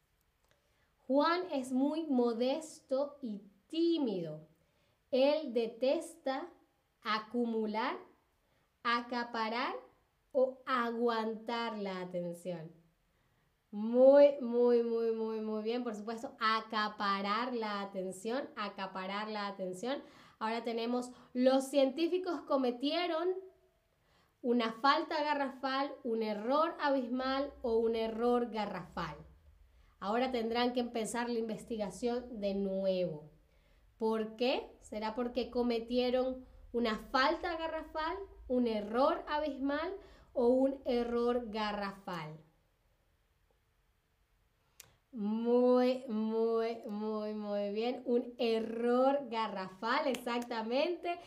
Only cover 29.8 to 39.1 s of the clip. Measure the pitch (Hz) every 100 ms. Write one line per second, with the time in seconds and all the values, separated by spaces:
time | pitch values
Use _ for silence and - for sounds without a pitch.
29.8 | _ - 190 233 254 247 226 233 247 247
30.8 | 240 233 214 240 240 226 226 185 - 220
31.8 | 190 - 240 240 240 220 202 196 196 190
32.8 | 190 185 170 151 - - _ _ _ _
33.8 | _ - 220 220 214 - 247 359 - -
34.8 | - 208 220 247 240 247 226 247 240 233
35.8 | 233 247 247 254 262 254 - - - 240
36.8 | 233 214 - 262 285 320 359 330 320 320
37.8 | 311 320 320 392 392 - - 254 240 214
38.8 | 208 233 294